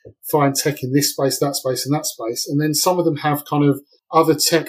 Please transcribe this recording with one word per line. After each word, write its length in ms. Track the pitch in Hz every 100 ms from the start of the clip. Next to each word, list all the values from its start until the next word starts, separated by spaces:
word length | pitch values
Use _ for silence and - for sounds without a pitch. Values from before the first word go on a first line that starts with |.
| - - -
find 240 | 156 139 135
tech 280 | 156 143
in 80 | 127
this 200 | 135 143
space, 260 | - 135 131
that 160 | 143 139
space, 300 | 131 127 131
and 100 | 151
that 100 | 151
space." 400 | - - - -
And 120 | 143
then 120 | 151
some 260 | 147 - 180
of 60 | 165
them 120 | 147
have 280 | 151 147 -
kind 180 | 147
of 180 | 143 139 - _ _
other 240 | 180 156 151
tech 320 | - 165